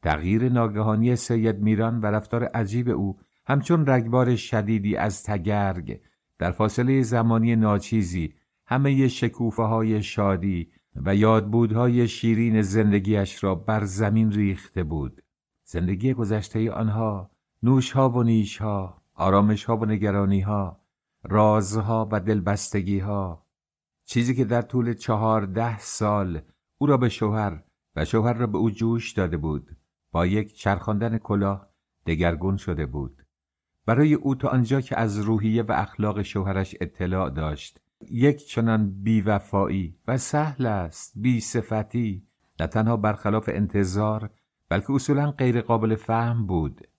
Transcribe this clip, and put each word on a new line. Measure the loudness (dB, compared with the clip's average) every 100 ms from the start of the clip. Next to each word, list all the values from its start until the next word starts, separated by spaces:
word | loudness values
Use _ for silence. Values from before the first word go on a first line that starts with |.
تغییر | 0 -2 0 0 2
ناگهانی | 2 0 0 0 2 2 0
سید | 0 0 0 0
میران | 0 2 0 -2
و | -2
رفتار | -2 -2 -4
عجیب | -2 -4 -2 -2 -2
او | -2 -2 -6 _ _ -2
همچون | -2 2 2 4
رگبار | 2 2 0 2 0
شدیدی | 0 -2 0 0 0 -2
از | -2 -4
تگرگ | -6 -4 -2 0 -2 -4 -8 -12 _ _ _ _
در | -4
فاصله | 0 0 2 2 2
زمانی | 2 2 4 4 4 4
ناچیزی | 4 2 0 -2 0 -2 -6 _ _ _ _
همه | 0 2 4 2
شکوفه‌های | 2 -4 -2 -2 0 0 0 2 0
شادی | -2 0 0 2 0 -2 -6 _ _ -8
و | 0 4
یادبودهای | 4 4 2 2 2 2 2 2 2
شیرین | 0 0 2 4 2
زندگیش | 2 2 4 4 2 0 0 -2
را | -2 -2
بر | -2 -2
زمین | -2 -2 2 4 2
ریخته | 2 0 -2 -6 -6
بود. | -4 -4 -6 -10 _ _ _ _
زندگی | _ -4 -2 0 -2
گذشته | -2 -2 -2 -2 -4 -4
آنها، | -2 -2 0 -2 -4 -10 _ _ _
نوشها | 2 4 2 2 2
و | 4
نیشها، | 4 4 2 -4 -4 -4 -6 -12 _
آرامشها | -2 2 4 4 2 0 -2
و | 0
نگرانیها، | 0 0 0 2 2 0 -2 -4 -8 _ _ _ _
رازها | -2 4 6 4 0 -2 -2 -2 0
و | -2
دلبستگیها، | 0 0 0 -4 -2 -4 -2 -2 -2 -4 -6 -10 _ _ _ _ _ _ -4
چیزی | -2 0 0
که | 0
در | 0
طول | -2 -2 -2
چهارده | -4 -2 0 2 0 0 -4 -4 -6
سال | -10 -4 0 0 -2 -4 -10 _ _ _
او | 2
را | 4
به | 2
شوهر | 0 -2 0 -2 -6 _ _ _ -6
و | 0
شوهر | 2 2
را | 0 -2
به | 0
او | 0
جوش | 0 0 0 -4
داده | -2 -2 -2
بود، | -2 -4 -8 -20 _ _ _
با | -2 0
یک | 0 -4
چرخاندن | -4 -2 -2 -2 -2 -2 -4
کلاه | -2 0 0 -2 -10 _ _ _ -4
دگرگون | 0 0 0 -2 -4
شده | -4 -4 -4
بود. | -6 -8 -12 _ _ _ _ _ _ -2
برای | 2 4
او | 2 0 -2
تا | 0
آنجا | 0 2 0
که | -2 -2
از | -2 0
روحیه | 0 2 2 0
و | 0
اخلاق | -2 -2 -2 -2 -2
شوهرش | -2 -2 0 -2 -4 -4
اطلاع | -8 -4 -2 -2 -2
داشت، | -2 -4 -6 -12 _ _ _ -10
یک | 2 2 2 -4
چنان | -2 2 2 0 -2
بیوفایی | 2 2 2 0 0 0 0 0 -4 -8 -4
و | -4
سهل | -2 -2 -2 -2 -2
است، | -2 -4 -10 -16 -4
بی‌صفتی، | 0 0 -2 -4 -2 -4 -4 -4 -4 -6 _ _ _ -6
نه | -2
تنها | 0 2 2
برخلاف | 0 -2 -2 -2 -2
انتظار، | -2 0 0 0 0 -2 -2 -8 _ _ _ _
بلکه | -4 0
اصولاً | -2 2 0 0
غیر | 0 0 2
قابل | 0 0 2 -2
فهم | -2 -2 0 -2 0
بود. | 0 -2 -6 -20